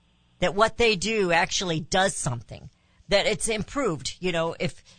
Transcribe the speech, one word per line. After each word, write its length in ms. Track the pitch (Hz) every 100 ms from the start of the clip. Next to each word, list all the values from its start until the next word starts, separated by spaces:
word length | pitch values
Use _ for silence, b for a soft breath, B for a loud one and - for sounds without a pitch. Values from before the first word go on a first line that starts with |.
| _ _ _ -
that 140 | 180
what 220 | 196 220 -
they 220 | 233 202
do 340 | 196 220 185
actually 480 | 165 180 - 185 156
does 380 | - 190 196 -
something, 520 | - 120 - - 151 _ _ _ -
that 180 | 196 170
it's 220 | - -
improved? 720 | 311 - 277 247 151 139 -
You 140 | 185
know, 220 | 170 165 -
if, 240 | 180 - -